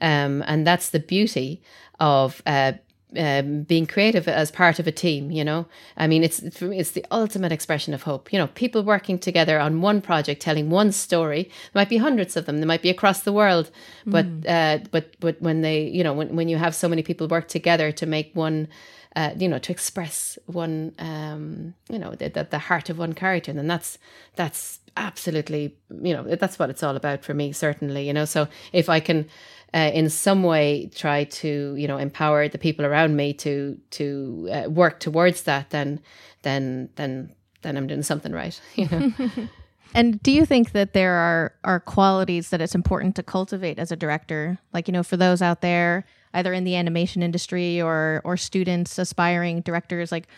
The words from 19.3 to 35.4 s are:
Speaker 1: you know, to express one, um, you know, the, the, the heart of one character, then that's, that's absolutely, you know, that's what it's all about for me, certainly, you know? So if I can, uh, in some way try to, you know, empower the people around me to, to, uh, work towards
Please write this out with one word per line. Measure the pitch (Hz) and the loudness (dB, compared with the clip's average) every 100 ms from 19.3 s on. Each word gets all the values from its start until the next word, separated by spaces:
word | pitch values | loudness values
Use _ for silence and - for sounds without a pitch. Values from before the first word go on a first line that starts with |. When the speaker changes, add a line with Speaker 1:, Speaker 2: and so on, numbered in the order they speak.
| - | -2
Speaker 1:
you | 180 | -2
know, | 135 | -2
to | - | -4
express | 180 - - 165 - - - | -6 -6 -8 -8 -8 -10 -12
one, | - 175 165 156 160 - | -10 -6 -4 -4 -8 -10
um, | 165 156 151 151 156 160 165 175 - | -10 -8 -10 -10 -12 -12 -14 -16 -12
you | 226 | -10
know, | - | -10
the, | - 151 | -8 -6
the, | 156 | -6
the | 151 151 | -6 -4
heart | - 170 151 | -2 -2 -2
of | 165 | -6
one | 165 | -6
character, | 156 190 180 - | -4 -2 -2 -4
then | 143 151 | -6 -4
that's, | 170 - - _ - - - | -4 -6 -14 _ -20 -14 -8
that's | 175 - - - _ - | -6 -6 -12 -14 _ -8
absolutely, | 208 - - 156 151 151 147 - - - | -8 -8 -6 -4 -4 -6 -6 -10 -18 -6
you | 180 | -4
know, | 147 127 170 | -2 -2 -2
that's | 185 - | -2 -2
what | 143 | -4
it's | 131 | -2
all | 151 135 | -4 -2
about | 147 139 | -4 -4
for | - | -4
me, | 147 143 | -4 -4
certainly, | 147 156 147 147 139 143 | -2 -4 -2 -4 -4 -2
you | |
know? | 147 151 | -2 0
So | 160 151 - - | 0 -2 -4 -2
if | 180 160 | 0 4
I | 160 | 2
can, | 156 160 151 - - - _ | 2 0 -2 -10 -20 -20 _
uh, | 160 156 | 0 2
in | 160 156 | 2 2
some | 156 - 196 | 2 2 4
way | 180 160 147 147 - | 4 4 4 0 -4
try | - 156 147 | -4 0 0
to, | 147 - 160 147 143 139 | -2 -4 -4 -4 -4 -4
you | 147 | -4
know, | 139 | -4
empower | 139 - 156 151 147 | -6 0 2 4 2
the | - | 0
people | 165 156 143 | -2 0 2
around | 147 160 147 | 4 4 2
me | 143 | 0
to, | 143 147 143 143 - - | -2 -4 -4 -6 -10 -12
to, | - 143 139 135 90 87 | -6 -6 -6 -8 -8 -6
uh, | 135 127 | -4 0
work | 160 170 - | 4 4 2
towards | - 156 180 175 | -2 4 4 2